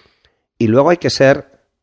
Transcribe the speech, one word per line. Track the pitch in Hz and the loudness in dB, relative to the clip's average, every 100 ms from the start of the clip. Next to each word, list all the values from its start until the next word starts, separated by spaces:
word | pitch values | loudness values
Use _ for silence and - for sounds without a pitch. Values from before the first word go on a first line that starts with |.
| _ _ _ _ _ _ | _ _ _ _ _ _
y | 113 | -2
luego | 120 151 | 0 0
hay | 175 | -2
que | 135 | -4
ser | - 135 139 - _ _ _ | 0 0 0 -6 _ _ _